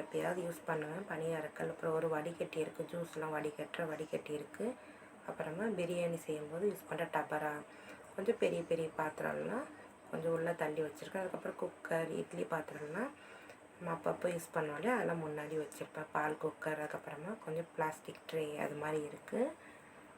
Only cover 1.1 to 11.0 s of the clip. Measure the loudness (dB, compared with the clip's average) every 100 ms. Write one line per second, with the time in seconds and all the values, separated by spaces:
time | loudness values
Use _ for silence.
1.1 | 0 2 0 0 -2 -2 0 2 4 4
2.1 | 2 0 -2 -2 0 0 -2 -4 -2 -2
3.1 | -2 0 0 0 -2 -4 -2 0 0 0
4.1 | -2 0 -4 -4 -2 -2 -2 -10 -16 -18
5.1 | -12 -8 -4 -2 0 0 2 2 4 2
6.1 | 2 0 -2 -2 2 2 2 -2 0 2
7.1 | 2 4 2 2 0 -6 -14 -14 -14 -8
8.1 | 0 4 6 6 4 2 2 2 2 0
9.1 | 2 0 2 0 0 -2 -10 -16 -16 -4
10.1 | 0 4 4 4 4 2 2 0 0